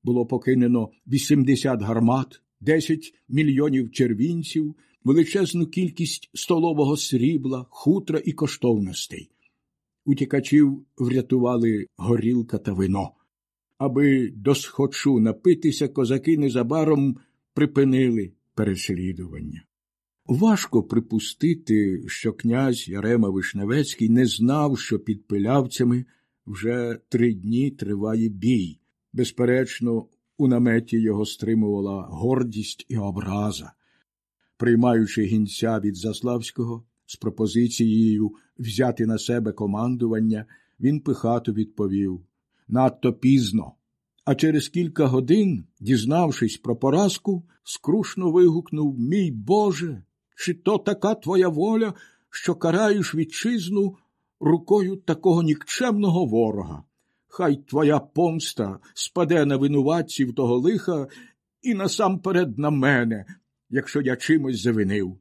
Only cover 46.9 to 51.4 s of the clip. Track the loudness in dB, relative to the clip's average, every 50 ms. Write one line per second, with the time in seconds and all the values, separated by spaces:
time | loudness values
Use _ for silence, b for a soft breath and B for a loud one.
46.9 | 2 4 2 2 0 -2 _ -4 -4 -4 -6 b b b b -16 -14 -8 -2 -2
47.9 | 0 0 -2 -4 -6 -4 -2 2 4 6 6 6 4 2 -4 -4 -4 -2 -2 -2
48.9 | -2 -2 -2 0 0 0 0 0 -4 -6 -2 0 2 2 2 0 0 -2 -6 -8
49.9 | -8 -12 -14 _ _ _ _ _ _ -8 -6 -6 -6 -2 _ 0 0 0 0 -2
50.9 | -2 0 0 -2 -2 -2 -4 0 2 4